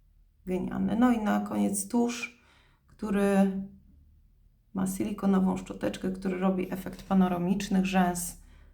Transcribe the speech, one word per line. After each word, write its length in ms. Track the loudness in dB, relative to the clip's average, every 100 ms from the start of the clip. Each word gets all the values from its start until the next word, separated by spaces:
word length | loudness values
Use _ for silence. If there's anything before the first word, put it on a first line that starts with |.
| _ _ _ _ -4
genialny. 500 | -4 -2 -2 0 4
No 160 | 4
i 60 | 4
na 220 | 2 0
koniec 480 | 0 0 0 0 -2
tusz, 540 | 0 0 -2 -10 -14 _ _ _ _ _
który 680 | -10 -2 2 4 4 4 0 -8 -14 -20 -20 -20 _ _ _ _ _ _
ma 120 | -4 -4
silikonową 680 | -2 -4 0 2 4 2 0
szczoteczkę, 540 | -6 -6 -6 -4 -6
który 280 | -4 -4 0
robi 340 | 0 0 -2
efekt 300 | -6 -10 -10
panoramicznych 840 | 0 4 4 2 0 -2 0 0 2
rzęs. 560 | 2 2 0 -6 -10 -20 -20 -20